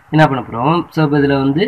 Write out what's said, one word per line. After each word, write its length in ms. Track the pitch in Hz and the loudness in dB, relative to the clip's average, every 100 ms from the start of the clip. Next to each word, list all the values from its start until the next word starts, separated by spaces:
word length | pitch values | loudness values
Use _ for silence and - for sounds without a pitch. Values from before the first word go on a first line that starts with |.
| - | -4
என்ன 140 | 151 151 | 2 2
பண்ண 120 | 131 110 | 0 -6
போறோம்? 280 | 110 135 170 160 | -4 -2 -2 -4
So, 60 | 160 151 | -2 0
இப்போ 120 | 147 | 2
இதுல 160 | 139 139 | 2 0
வந்து 180 | 135 147 | 0 0